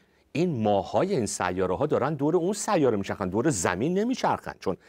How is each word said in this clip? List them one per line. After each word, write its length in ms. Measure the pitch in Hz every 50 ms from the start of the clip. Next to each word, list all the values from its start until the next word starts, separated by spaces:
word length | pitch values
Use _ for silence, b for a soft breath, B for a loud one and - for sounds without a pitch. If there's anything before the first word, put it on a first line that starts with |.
| b b b b b b
این 300 | - 135 175 185 147 113
ماه‌های 540 | 107 104 104 98 90 - - 110 165 190 202
این 100 | 139 104
سیاره‌ها 600 | 98 - - 95 90 90 92 92 90 90 87 139
دارن 280 | 151 139 101 120 147 160
دور 220 | 127 139 151 165
اون 160 | 175 165 -
سیاره 440 | - - - 226 208 165 139 123 110
میچرخن، 320 | 101 95 - 101 - 98 92
دور 220 | 90 110 131 156
زمین 480 | 123 90 87 104 90 90 123 170 180 196
نمیچرخن، 560 | 220 247 262 - - 165 110 - - - - -
چون 160 | - 98 85 - b